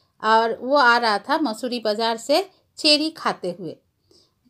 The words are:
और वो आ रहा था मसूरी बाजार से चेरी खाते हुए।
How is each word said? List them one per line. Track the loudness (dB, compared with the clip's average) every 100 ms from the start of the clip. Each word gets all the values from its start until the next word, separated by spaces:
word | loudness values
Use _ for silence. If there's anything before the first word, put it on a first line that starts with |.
| _ _
और | 2 2 2 -2
वो | 0 4
आ | 4 4
रहा | 2 -2
था | -2 -2
मसूरी | -2 -4 -8 -4
बाजार | -4 -2 -2 -4
से | 0 0 0 _ _ -2
चेरी | 2 2 0
खाते | -4 -6 -4 -6 -8
हुए। | -12 -16 _ _ _ _ _ _ _